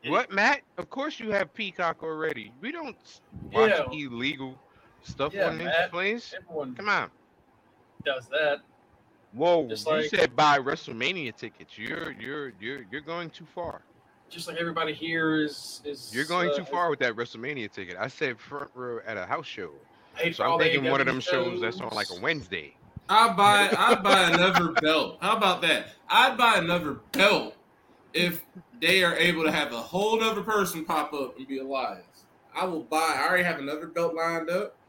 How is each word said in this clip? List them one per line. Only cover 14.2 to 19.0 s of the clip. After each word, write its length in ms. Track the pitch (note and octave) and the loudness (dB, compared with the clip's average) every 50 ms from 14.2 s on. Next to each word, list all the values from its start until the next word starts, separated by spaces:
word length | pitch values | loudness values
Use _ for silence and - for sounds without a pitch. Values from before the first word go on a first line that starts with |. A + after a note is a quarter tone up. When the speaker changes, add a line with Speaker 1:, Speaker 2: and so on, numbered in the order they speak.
| _ _ | _ _
Speaker 2:
Just 180 | - E3 E3+ | -16 -14 -12
like 100 | E3+ E3 | -10 -6
everybody 360 | E3 E3+ E3+ E3 E3 D#3+ D#3 D3+ | -6 -6 -4 -2 -4 -4 -4 -4
here 420 | D#3 D#3 E3 E3 E3 D#3+ D#3 D#3 D#3 | -6 -6 -4 -2 0 2 2 2 2
is, 400 | D3+ D3 C#3+ - - - - - - | 0 0 -4 -10 -14 -14 -16 -12 -10
is, 260 | D3 C#3+ C#3 - - G#2+ | -10 -12 -10 -12 -8 -6
Speaker 1:
You're 120 | - D#3 | -6 -4
going 240 | D#3 F3 F3+ F3 F3 | -2 0 0 0 0
Speaker 2:
uh, 60 | D3 | 0
Speaker 1:
too 100 | C#3+ F3+ | -2 -4
far 240 | - - F3 F3 E3+ | -4 -2 0 0 0
with 100 | D3 C3+ | 2 0
that 160 | C3+ B2 A2 | 0 -2 0
WrestleMania 560 | A2 A#2+ A#2 - A2+ A#2 C3+ D3+ C3+ A2 G#2 | -2 -6 -8 -8 -10 -8 -8 -6 -6 -8 -10
ticket. 240 | _ - F#2+ F2 F2+ F2+ | _ -12 -12 -10 -6 -6
I 80 | G#2 | -6
said 320 | B2+ - - D#3+ C3+ A#2+ G#2+ | -6 -4 -4 -4 -4 -4 -6
front 320 | - - - C#3+ C#3+ - _ | -12 -14 -12 -12 -12 -12 _
row 260 | B2 B2+ B2 A#2+ A2+ | -12 -10 -8 -8 -8